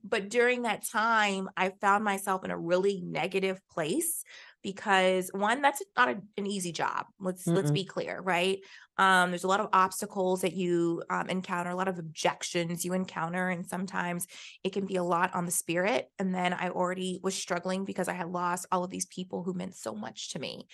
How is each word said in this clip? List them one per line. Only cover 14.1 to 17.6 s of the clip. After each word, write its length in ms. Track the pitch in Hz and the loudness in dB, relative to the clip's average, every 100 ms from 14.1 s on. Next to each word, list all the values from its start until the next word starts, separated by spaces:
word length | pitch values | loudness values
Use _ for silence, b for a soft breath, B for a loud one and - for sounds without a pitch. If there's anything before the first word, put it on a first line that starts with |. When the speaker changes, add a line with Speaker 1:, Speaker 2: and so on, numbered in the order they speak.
| 175 - B B B | -4 -6 B B B
Speaker 1:
it 100 | 190 | -4
can 140 | 202 190 | -2 -2
be 100 | 185 | -2
a 60 | |
lot 300 | 175 170 185 | 0 2 2
on 100 | 185 | 0
the 60 | 175 | -2
spirit. 560 | - - 170 196 262 - - | -2 -2 0 2 0 -2 -4
And 120 | 190 | -2
then 200 | 185 180 | 0 0
I 160 | 180 175 | 0 -2
already 480 | 180 180 185 185 185 | 0 -2 -2 -4 -4
was 100 | 190 | -4
struggling 500 | 190 - 175 | -2 -2 -2